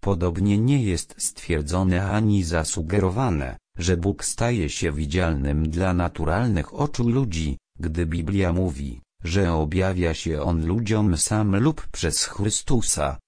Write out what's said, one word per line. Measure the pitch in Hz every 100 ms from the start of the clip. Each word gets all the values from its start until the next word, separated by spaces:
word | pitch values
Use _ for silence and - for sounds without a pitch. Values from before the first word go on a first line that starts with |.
Podobnie | - 98 87 85 101 101
nie | 120 143
jest | 107 85 - -
stwierdzone | - - - 80 76 87 92 90 98
ani | 104 110 101
zasugerowane, | 85 82 78 - 80 101 92 98 131 80 65 - _ -
że | 87 87
Bóg | 92 -
staje | - - 120 120 76
się | - 85
widzialnym | 76 76 87 87 76 69 73 78
dla | 80 92
naturalnych | 87 87 - - 90 120 87 -
oczu | - 143 - 120
ludzi, | 120 127 82 78 69 _ -
gdy | 85 80 85
Biblia | 85 80 101 92
mówi, | 87 92 67 69 57 - _
że | 82 92 92
objawia | 82 76 90 92 90 85
się | 80 82 76
On | 73 82 80
ludziom | 101 107 110 107 80
sam | - 107 104 98
lub | 139 156 -
przez | - 82 76
Chrystusa. | - - 104 - - 117 - - 71 -